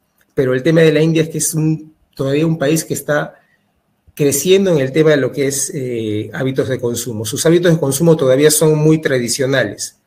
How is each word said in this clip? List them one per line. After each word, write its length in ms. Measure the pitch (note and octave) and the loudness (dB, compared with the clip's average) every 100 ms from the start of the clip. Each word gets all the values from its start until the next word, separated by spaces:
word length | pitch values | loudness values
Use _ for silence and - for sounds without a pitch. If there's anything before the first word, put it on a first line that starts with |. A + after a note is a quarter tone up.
| _ _ _ | _ _ _
Pero 200 | - C3 | -2 0
el 100 | B2+ | 0
tema 160 | E3 E3 | 2 4
de 140 | D#3+ | 4
la 80 | D3 | 4
India 220 | D#3+ D#3+ | 2 0
es 40 | D#3 | -2
que 120 | D#3 | -4
es 140 | - | -4
un, 400 | D#3+ D#3 D#3 - _ _ - | -2 -2 -2 -8 _ _ -8
todavía 320 | C3+ C#3+ E3 | -2 0 0
un 100 | E3 | 0
país 280 | C#3+ D#3+ - | 0 -2 -4
que 80 | |
está 420 | C3 - D3 D#3 - _ _ _ _ _ _ _ - | -8 -4 -4 -4 -12 _ _ _ _ _ _ _ -2
creciendo 560 | C#3+ C3+ F#3 F#3+ G3 | -2 0 2 2 2
en 60 | D#3 | 0
el 140 | C3 | 0
tema 160 | D#3 D#3 | 2 2
de 80 | D3 | 2
lo 120 | B2+ | 0
que 180 | C#3+ C3+ | -2 -4
es, 220 | C3+ - D3+ | -4 -6 -6
eh, 540 | B2+ A#2 A2 G#2+ G#2+ | -6 -6 -4 -6 -6
hábitos 360 | - C3+ C3+ B2+ | -6 -4 -2 -2
de 100 | B2 | -2
consumo. 460 | A#2+ A#2 B2+ G#2+ A2 | -4 -6 -6 -8 -8
Sus 200 | A2+ E3 | -2 2
hábitos 280 | E3+ F3 | 2 4
de 60 | E3 | 2
consumo 360 | C3+ C3+ E3+ D#3 | 0 0 2 4
todavía 340 | C3 C3 D3+ | 2 4 4
son 280 | D3 D#3 D3+ | 4 2 2
muy 240 | D#3 D#3 | 2 2
tradicionales 960 | D3 B2+ A#2 - C3 C#3 G#2+ - - _ | 0 -2 -2 -4 -2 -2 -2 -6 -14 _